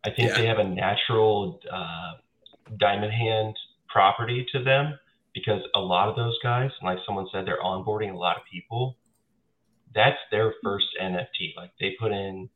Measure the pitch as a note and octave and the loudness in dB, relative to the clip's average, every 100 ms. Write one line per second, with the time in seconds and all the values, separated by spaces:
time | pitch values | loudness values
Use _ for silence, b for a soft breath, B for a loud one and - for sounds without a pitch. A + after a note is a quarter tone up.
0 | A2 - A#2 D3+ A2+ A2 G2+ F2+ F#2+ G#2 | -6 0 2 4 2 2 0 0 0 0
1 | - A2+ A2 G#2 F#2+ - - F#2 E2+ E2 | 2 4 4 4 0 -8 -10 -8 -8 -8
2 | E2+ E2 _ _ - _ - G#2+ G2+ G2+ | -12 -14 _ _ -20 _ -16 0 2 2
3 | G#2+ A2+ A2+ A2 A2 A2 - _ _ A2 | 0 0 2 2 0 -6 -16 _ _ 6
4 | G2 G#2 A#2 B2 C3 C3+ B2+ C3+ D3 - | 6 4 -2 -4 -2 -2 2 2 2 -6
5 | b b _ - - - - - F#2 F2+ | b b _ -8 -2 -2 0 -2 2 2
6 | G#2+ A2+ A#2 A#2 A#2+ B2 C3+ - F#2 F#2 | 2 2 -2 -2 0 2 0 -2 -4 -4
7 | - G2 F#2 G2 F#2 F#2 F2+ F#2 G#2 G#2+ | -4 -6 -6 -6 -4 -2 -2 -4 -2 -2
8 | G#2+ F2+ F2 E2+ - F2 - A#2 C3 B2+ | -2 -2 -2 -2 -6 -16 -8 -4 -4 -4
9 | _ _ _ _ _ _ _ _ _ G#2+ | _ _ _ _ _ _ _ _ _ 4
10 | B2 - - G#2+ A2 - G#2+ G2 - - | 4 4 -2 2 2 0 -4 -2 -2 -2
11 | F#2+ F2+ F2 - E2+ E2 F2+ _ G2 F#2+ | -4 -4 -4 -8 -8 -10 -16 _ -6 -2
12 | A2 G2+ G2 F#2+ F#2+ | -2 -2 -4 -8 -12